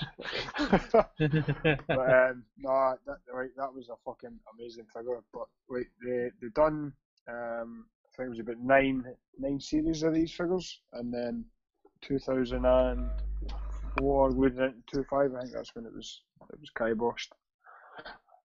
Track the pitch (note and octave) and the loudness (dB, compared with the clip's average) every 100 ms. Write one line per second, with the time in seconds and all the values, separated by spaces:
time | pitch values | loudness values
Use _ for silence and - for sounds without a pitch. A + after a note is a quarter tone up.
0 | - - - - - - D4 G3 - A3 | -6 -10 -8 -6 -6 -4 2 2 4 4
1 | - - D#3 D3+ D3 C#3+ D#3+ C#3 - C3+ | 4 2 2 2 0 0 2 2 0 0
2 | B2+ B2+ B2+ B2 A#2+ - C3+ C3+ C3 C3 | 6 6 6 2 -12 -10 0 2 2 0
3 | C#3 C#3 - B2+ C3 B2+ C3+ C3 A#2+ A2+ | -8 -14 -10 -8 -8 -6 -10 -10 -14 -14
4 | - A#2 A#2+ A2+ - A2+ A#2+ A#2 A2 A#2 | -14 -14 -16 -18 -20 -18 -16 -16 -16 -12
5 | A#2 A#2+ - A#2+ A2+ _ _ B2+ A#2+ _ | -6 -6 -8 -12 -12 _ _ -8 -8 _
6 | A#2+ B2 B2 - A#2+ B2+ D#3 D3+ D3 - | -4 -2 -2 -6 -6 2 4 2 -6 -10
7 | _ _ - A#2+ A#2 A#2 A#2 A#2 A2+ _ | _ _ -14 -10 -6 -6 -8 -12 -20 _
8 | _ - B2+ A2+ A2 A#2 B2 C3+ C3+ C3 | _ -10 -8 -6 -8 -6 4 6 6 0
9 | B2+ B2 _ - C3+ C#3 - D#3 D#3+ D#3 | -4 -12 _ -8 -4 -4 -2 0 0 0
10 | D#3+ D#3+ E3 - F3 F#3 E3 - _ A#2 | 2 2 0 -2 -2 -2 -4 -14 _ -10
11 | A#2+ A#2+ A#2+ A#2 A#2 _ _ _ _ _ | -6 -4 -4 -6 -10 _ _ _ _ _
12 | - C3+ - C3 A#2+ B2+ B2+ B2+ B2+ B2 | -4 -4 0 0 0 2 6 6 6 0
13 | - - - - - - - - - - | -4 -4 -4 -6 -6 -8 -8 -8 -4 0
14 | C3+ C#3 C3+ B2+ C3+ B2+ C3 A#2+ - C#3+ | 2 4 4 6 2 4 -2 -2 -6 -6
15 | C3 C#3 C#3 B2+ B2+ A2+ A2+ A#2+ A2+ G#2+ | -2 2 2 0 -8 -10 -10 -14 -14 -12
16 | A2 - _ _ - - D3+ - A2+ A2+ | -14 -16 _ _ -20 -18 -14 -4 0 0
17 | A#2 - - - _ _ - - - - | 0 -2 -8 -14 _ _ -20 -20 -20 -18
18 | - - _ _ | -16 -18 _ _